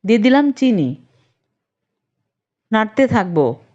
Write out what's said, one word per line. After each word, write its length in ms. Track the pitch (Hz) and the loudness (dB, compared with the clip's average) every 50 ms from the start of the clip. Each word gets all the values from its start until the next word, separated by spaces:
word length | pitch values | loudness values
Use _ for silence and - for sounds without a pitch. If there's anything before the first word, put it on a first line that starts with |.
| - | 0
দিয়ে 160 | 190 226 233 | 0 0 2
দিলাম 320 | 208 254 254 285 294 285 | 2 2 2 2 2 0
চিনি, 380 | 262 - 269 254 226 185 143 123 139 - _ _ _ _ _ _ _ _ _ _ _ _ _ _ _ _ _ _ _ _ _ _ _ _ _ _ _ _ _ _ _ _ _ _ | -2 0 0 0 0 0 -2 -4 -6 -10 _ _ _ _ _ _ _ _ _ _ _ _ _ _ _ _ _ _ _ _ _ _ _ _ _ _ _ _ _ _ _ _ _ _
নাড়তে 360 | 220 220 220 214 - - 269 | -2 -2 -2 -2 0 -2 0
থাকবো। 380 | 240 247 226 185 185 170 156 139 117 117 - _ _ | 0 0 -4 -4 -2 -2 -2 0 -2 -4 -8 _ _